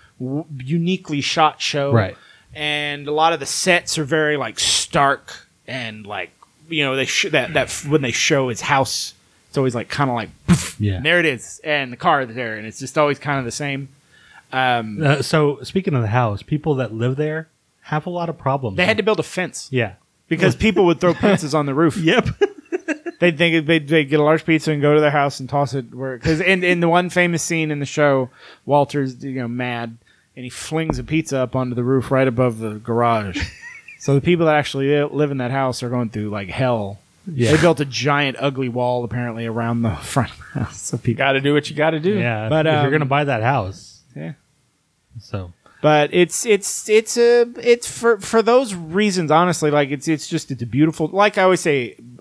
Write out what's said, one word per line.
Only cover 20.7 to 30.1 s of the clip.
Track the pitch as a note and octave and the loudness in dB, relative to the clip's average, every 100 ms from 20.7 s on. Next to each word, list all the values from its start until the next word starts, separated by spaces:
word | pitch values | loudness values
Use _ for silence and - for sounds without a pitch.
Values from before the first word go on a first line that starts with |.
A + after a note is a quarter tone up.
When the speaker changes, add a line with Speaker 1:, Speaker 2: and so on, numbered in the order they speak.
| G#3 F3+ | 4 4
Speaker 1:
would | E3 | 4
throw | F3+ | 2
pizzas | - G#3 F#3+ D3 | 2 2 2 0
on | D3+ C#3+ | -2 0
the | |
roof. | C3+ E3 G3 | 2 2 2
Speaker 2:
<laughs> | |
Yep. | D#3+ A#3 - - G4 - - - - D4+ E4+ - | 2 2 2 0 -2 -2 -10 -8 -6 -8 -8 0
Speaker 1:
They'd | F3 D3+ | 2 4
think | E3+ D#3+ D3+ | 2 2 2
they'd, | E3 C#3+ | 0 2
they'd | D#3+ C#3 | 2 4
get | D3+ | 2
a | |
large | D3 C3+ | 4 2
pizza | - D#3 D#3+ | 2 0 2
and | D3 | 0
go | D3 | 4
to | D3+ | 4
their | D3+ | 4
house | C#3+ C#3 - | 2 0 -2
and | B2 | -4
toss | C#3+ C#3 | -2 -2
it | C3+ A#2 | -4 -8
where, | B2 C3 A#2+ | -10 -10 -4
'cause | E3 D#3 | -2 0
in, | F#3 F#3 | 2 2
in | F3+ F3 | 2 2
the | E3+ | 4
one | F3 F3+ | 2 2
famous | F3+ F3 E3 | 0 0 0
scene | - D#3+ D#3 | -2 -2 -2
in | D3 | -4
the | C#3 | -4
show, | D#3 D3 C3+ B2+ _ - - - | 2 2 2 0 _ -20 -12 0
Walter's, | C#3+ C#3 D3 C3 B2 | 2 2 -2 -4 -6
you | C#3 C3 | -8 -6
know, | A#2 | -6
mad | B2 B2 A#2+ A#2 A2+ _ | -4 -4 -4 -8 -12 _